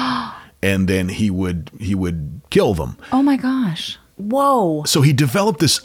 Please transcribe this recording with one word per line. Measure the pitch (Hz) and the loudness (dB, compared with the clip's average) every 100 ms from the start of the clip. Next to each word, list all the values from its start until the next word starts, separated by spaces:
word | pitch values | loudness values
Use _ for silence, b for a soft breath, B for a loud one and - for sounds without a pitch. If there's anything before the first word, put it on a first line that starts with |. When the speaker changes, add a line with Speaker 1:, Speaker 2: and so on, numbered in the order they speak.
| 254 B | -4 B
Speaker 1:
<gasps> | B B B - | B B B -4
Speaker 2:
and | - 95 92 | 0 2 2
then | 92 92 | 2 0
he | 98 107 | -2 -2
would, | 92 92 87 73 - | 0 -2 -4 -6 -10
he | 95 | -4
would | 98 90 82 73 78 - | -2 -2 -4 -6 -10 0
kill | 196 160 | 2 2
them. | 87 65 - - | 0 -4 -8 -4
Speaker 1:
Oh | 262 | 0
my | 285 269 | 2 2
gosh. | 254 262 220 160 - - _ - | 0 -2 -2 -4 -8 -12 _ -12
Whoa. | 202 269 277 254 180 151 | -4 0 2 2 2 0
Speaker 2:
So | 147 165 | 0 4
he | 139 | 4
developed | 135 147 190 208 196 | 4 2 2 0 2
this | 160 - | 0 0